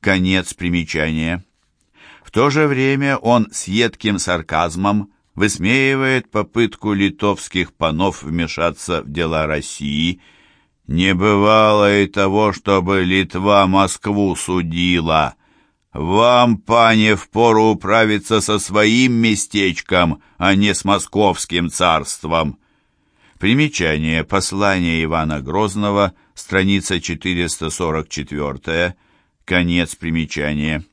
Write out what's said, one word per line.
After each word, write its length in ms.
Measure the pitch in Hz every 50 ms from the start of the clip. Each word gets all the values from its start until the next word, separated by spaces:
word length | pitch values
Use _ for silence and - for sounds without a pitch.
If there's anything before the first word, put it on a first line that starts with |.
конец 520 | - 104 95 92 92 92 95 92 87 - -
примечания. 920 | - 90 87 87 87 80 - - 78 78 80 78 78 80 82 87 90 90 _ _ _ _ _ _ _ _ _ _ _ - - - - _
В 60 | -
то 220 | - 110 131 143
же 160 | 135 156 156 147
время 500 | 139 127 135 135 139 139 143 139 135 -
он 300 | - 113 120 117 107 -
с 160 | - - - 90
едким 520 | 98 113 117 113 - - - 107 101 92
сарказмом 920 | - 92 87 82 80 - 78 80 87 85 80 90 98 101 104 104 101 - _ _ _ _ -
высмеивает 960 | - 101 104 - - 85 107 123 135 135 135 135 135 135 131 131 127 - _
попытку 640 | - 107 101 - - 113 117 104 - - - 107 104
литовских 800 | 98 98 92 - - 104 101 95 - - - - 92 87 - -
панов 480 | - 80 80 78 80 95 95 82 -
вмешаться 800 | - 76 80 85 82 80 - 82 85 85 76 - - - 87 78
в 80 | - 69
дела 380 | 73 85 85 80 80 78 78 76
России. 760 | 78 76 78 - - - 73 71 73 76 82 87 90 87 _ _ _ _ _ _ _ _ _ _ _ _ _ -
«Не 260 | 73 85 92 95 95
бывало 840 | 90 98 107 104 101 101 107 110 110 107 107 107 104 101 101 101 101
и 80 | 98 98
того, 460 | 101 104 98 95 98 104 110 104 92
чтобы 500 | - - 101 98 95 87 95 98 95 92
Литва 640 | 90 95 95 92 80 - 92 95 104 101 101 98 92
Москву 640 | 95 98 98 92 - - - 104 104 101 101 95 85 -
судила. 1000 | - - 90 92 87 80 82 87 87 90 87 85 80 82 80 78 71 - - _ _ _ _ _ _ _ _ _ _ _ -
Вам, 640 | - 78 85 95 107 117 120 123 123 123 120 110 98
пане, 600 | - - 113 117 117 113 113 110 107 110 104 90
впору 480 | - - - 110 117 117 110 110 110
управиться 760 | 110 104 - - 98 110 113 110 107 107 101 - - 110 107
со 180 | - - 107 98
своим 560 | - - 95 107 107 107 117 123 131 127 120
местечком, 1080 | 113 113 113 107 101 - - - 104 95 92 85 - - - 92 90 87 80 - - _ _ _ -
а 180 | 87 98 98
не 180 | 98 101 104 90
с 120 | - -
московским 840 | 98 101 95 - - - 101 104 95 85 - - - 85 87 87 80
царством». 880 | - - 90 87 80 78 69 - - - - 80 82 82 80 71 - - _ _ _ _ _ _ _ _ _ _ _ _ _ _ _ -
Примечание. 880 | 87 104 123 143 151 147 - - 85 80 78 76 78 80 80 80 73
Послание 800 | - 98 98 - - 98 98 104 101 95 92 87 82 82 80 80
Ивана 380 | 78 82 82 78 78 78 73
Грозного, 720 | 64 67 82 101 107 101 98 104 104 101 101 101 101 90 - _ _ _ _
страница 680 | - - - 92 95 95 98 98 95 - - 95 85
четыреста 680 | - - 82 76 - 92 90 87 87 82 - - 80 80
сорок 380 | - - 90 80 78 78 78 -
четвёртая, 880 | - 76 69 - 73 73 71 71 67 64 - 82 82 85 87 87 - _ _ _ _ _ _ _ _ _ _
конец 520 | - 92 90 87 87 87 87 85 - -
примечания. 920 | - 85 82 80 82 78 71 - 73 73 76 73 73 76 78 78 78 78 _